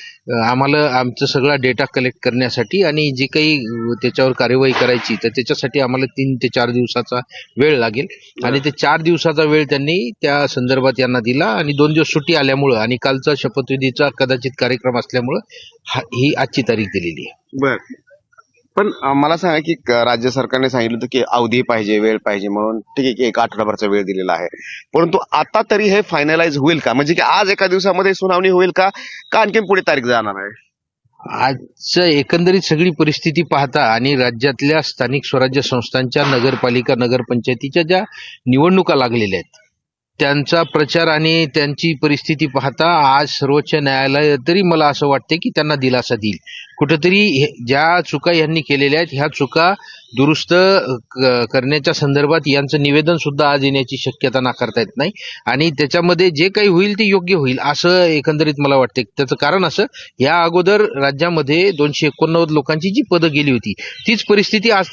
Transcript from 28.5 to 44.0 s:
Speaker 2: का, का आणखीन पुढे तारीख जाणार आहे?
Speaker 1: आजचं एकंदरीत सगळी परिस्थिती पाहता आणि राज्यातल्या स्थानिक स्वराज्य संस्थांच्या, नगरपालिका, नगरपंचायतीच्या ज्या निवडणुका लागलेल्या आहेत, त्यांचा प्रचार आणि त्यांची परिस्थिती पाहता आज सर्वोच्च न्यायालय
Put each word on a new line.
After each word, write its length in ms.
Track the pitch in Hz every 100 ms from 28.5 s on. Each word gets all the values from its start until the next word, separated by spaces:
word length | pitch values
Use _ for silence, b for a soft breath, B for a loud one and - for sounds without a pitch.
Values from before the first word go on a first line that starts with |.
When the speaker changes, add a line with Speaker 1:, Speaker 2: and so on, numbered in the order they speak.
| 180 185 180
Speaker 2:
का, 140 | 190 B B B B
का 80 | 220
आणखीन 260 | 214 220 185
पुढे 160 | 190 175
तारीख 160 | 143
जाणार 300 | 120 117 107 95
आहे? 140 | 101 113 _ _ _ _ _ _ - 110 131
Speaker 1:
आजचं 560 | 131 - _ - 180
एकंदरीत 600 | 175 143 - 170 175 185
सगळी 280 | - 156 180
परिस्थिती 540 | 160 151 - 165 156
पाहता 500 | 160 147 139 151 120
आणि 220 | 113 131 135
राज्यातल्या 680 | 123 117 139 123 143 156
स्थानिक 440 | 139 - 123 139 -
स्वराज्य 360 | 135 131 139
संस्थांच्या, 640 | - 127 113 131 127 147 143
नगरपालिका, 720 | 127 131 123 123 123 120 123
नगरपंचायतीच्या 880 | 120 123 120 120 127 120 139 175
ज्या 180 | 160 185 226 B B B 123
निवडणुका 480 | 131 170 190 175 147
लागलेल्या 440 | 123 117 104 92
आहेत, 200 | - _ _ _ _ _ _ -
त्यांचा 440 | 143 143 135 165
प्रचार 440 | 156 156 143 170 165
आणि 380 | 151 160 165 156
त्यांची 480 | 156 147 143 170 143
परिस्थिती 440 | 151 143 - 147 151
पाहता 720 | 135 131 120 165 170 139 139
आज 80 | 151
सर्वोच्च 480 | - 135 147 143 156
न्यायालय 600 | 143 135